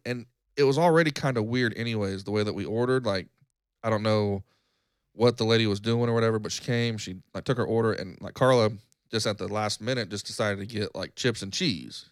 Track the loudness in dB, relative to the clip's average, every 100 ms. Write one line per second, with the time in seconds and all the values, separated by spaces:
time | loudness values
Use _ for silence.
0 | -6 -8 -10 _ _ 2 4 6 6 6
1 | 4 0 -2 0 0 0 0 -2 -4 -2
2 | -2 -4 -2 -2 0 -2 -4 0 0 0
3 | 0 -2 -4 _ _ _ _ _ -2 0
4 | 2 2 2 -2 -6 _ _ _ _ _
5 | _ 2 4 4 4 4 4 0 0 0
6 | 2 2 2 0 -4 -6 -2 0 0 -4
7 | -8 -12 -12 -6 -2 -2 0 2 2 0
8 | -6 -10 -10 2 4 6 4 0 -12 _
9 | _ -4 -2 -4 -4 -4 -4 -4 -4 -4
10 | -4 -8 -8 -4 -2 -4 -6 -6 -6 -8
11 | -10 -4 -2 -2 -6 -2 -2 -2 -8 -16
12 | -16